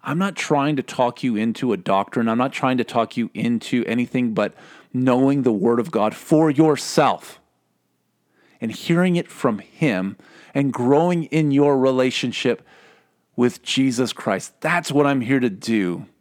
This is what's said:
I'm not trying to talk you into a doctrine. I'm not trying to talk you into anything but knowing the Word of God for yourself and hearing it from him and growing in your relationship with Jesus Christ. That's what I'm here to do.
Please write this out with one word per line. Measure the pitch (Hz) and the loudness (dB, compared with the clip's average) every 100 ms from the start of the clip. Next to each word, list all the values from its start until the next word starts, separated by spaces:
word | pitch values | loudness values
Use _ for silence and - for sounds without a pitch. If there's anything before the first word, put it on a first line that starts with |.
I'm | - 151 | -4 -4
not | 196 175 | -4 -4
trying | - 147 143 139 | -2 0 2 -2
to | |
talk | 123 - 123 120 | -4 -2 -2 0
you | 131 107 | -4 -2
into | 110 107 127 | -2 -2 -2
a | 98 | -4
doctrine. | 87 98 98 - 113 | 0 -2 0 -2 0
I'm | 113 | 0
not | 131 | -2
trying | - 135 127 | -2 -2 -2
to | |
talk | 117 120 113 - | -2 -2 -2 -4
you | 113 | -6
into | - 117 117 - 123 - | -4 -2 -2 -2 -4 -2
anything | 113 120 131 123 | -2 -2 -2 -2
but | 107 104 - - - _ | 0 -2 -4 -20 -20 _
knowing | 127 127 127 135 143 | -2 2 4 2 2
the | 127 | 2
Word | 107 117 120 | 2 2 0
of | 113 | 0
God | 110 107 | -2 -2
for | - - 156 160 | -4 2 4 4
yourself | 139 160 139 - - 139 90 - - _ _ _ _ _ _ _ _ _ _ _ _ | 4 2 2 0 2 2 0 -10 -20 _ _ _ _ _ _ _ _ _ _ _ _
and | 117 | -10
hearing | 101 - 170 185 175 | -8 -2 2 2 0
it | - | -2
from | - 139 104 | -4 -4 -4
him | - - 156 95 95 98 - - - | -10 -4 -2 0 -4 -10 -20 -20 -8
and | 139 139 | -2 -2
growing | 120 123 143 170 175 156 | 0 2 4 4 0 -2
in | 156 151 | 0 2
your | 139 143 139 | 4 4 4
relationship | 131 127 127 - 123 107 127 120 _ - - _ _ _ _ - | 2 2 0 -2 -6 -2 -2 -4 _ -20 -20 _ _ _ _ 0
with | 123 - | 0 0
Jesus | - - 135 120 123 | -4 0 0 0 -4
Christ. | - - 98 - _ | -4 -2 -4 -4 _
That's | 156 175 165 | -2 -2 0
what | 143 143 | 2 2
I'm | 139 | 0
here | 117 135 | 0 0
to | 123 | 0
do. | 95 - 113 92 87 - _ | -4 -2 0 0 -4 -10 _